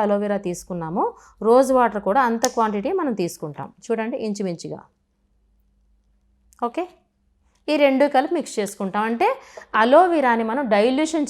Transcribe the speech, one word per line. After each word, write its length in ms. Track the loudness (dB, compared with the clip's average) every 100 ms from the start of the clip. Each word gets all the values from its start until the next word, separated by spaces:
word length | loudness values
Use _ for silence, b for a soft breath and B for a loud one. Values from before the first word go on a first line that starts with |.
అలోవెరా 340 | 0 0 -2 -4 -6
తీసుకున్నామో, 560 | -8 -8 -10 -6 -4 -4 -6 B B 2
రోజ్ 240 | 4 4 2
వాటర్ 260 | 2 0 -2
కూడా 160 | 0 0
అంత 140 | 2 0 0
క్వాంటిటీ 380 | -2 -2 -4 -2
మనం 160 | -4 -4
తీసుకుంటాం. 440 | -6 -6 -12 -12 -14 _ -6
చూడండి, 320 | -4 -4 -6 -6
ఇంచుమించుగా. 520 | -6 -6 -6 -10 -14 -18 _ _ _ _ _ _ _ _ _ _ _ _ _ _ _ _ -8 -6
ఓకే, 160 | -6 -8 _ _ _ _ _ _ _ -2
ఈ 40 | 2
రెండు 240 | 4 4 2 2
కలిపి 200 | 0 -2
మిక్స్ 160 | -4 -6
చేసుకుంటాం. 420 | -6 -6 -6 -4 -4
అంటే 180 | 0 0 -2 B B B 2
అలోవెరాని 640 | 6 6 6 4 2 2 0
మనం 120 | -2 0 2
డైల్యూషన్ 500 | 2 2 0 -2 0